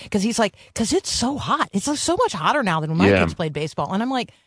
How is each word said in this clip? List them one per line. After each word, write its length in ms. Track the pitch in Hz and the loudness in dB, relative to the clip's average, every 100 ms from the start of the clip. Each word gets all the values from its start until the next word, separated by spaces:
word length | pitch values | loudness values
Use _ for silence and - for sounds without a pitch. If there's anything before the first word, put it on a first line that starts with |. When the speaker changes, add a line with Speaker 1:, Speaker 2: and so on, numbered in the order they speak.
| - | -4
Speaker 1:
'cause 120 | 208 | 0
he's 140 | 220 233 | 0 2
like, 200 | 208 - - - | 0 -2 -10 -4
"'Cause 160 | 220 | 0
it's 180 | 349 - | 0 0
so 280 | - 240 285 | -2 -2 -2
hot. 320 | - 294 - | 0 0 0
It's 140 | 196 269 | -2 0
so, 100 | 294 | 0
so 220 | - 349 | 0 2
much 160 | 480 | 0
hotter 300 | 170 170 285 | 0 0 2
now 180 | 202 160 | 2 0
than 80 | 156 | 0
when 80 | 165 | 0
my 100 | 196 | 4
Speaker 2:
Yeah. 80 | 190 | 4
Speaker 1:
kids 120 | 170 | 2
played 200 | 156 160 | -2 -4
baseball." 400 | 147 156 - 147 | -4 -6 -4 -4
And 100 | 190 | -2
I'm 60 | 247 | -2
like, 240 | 262 202 - | -2 -4 -12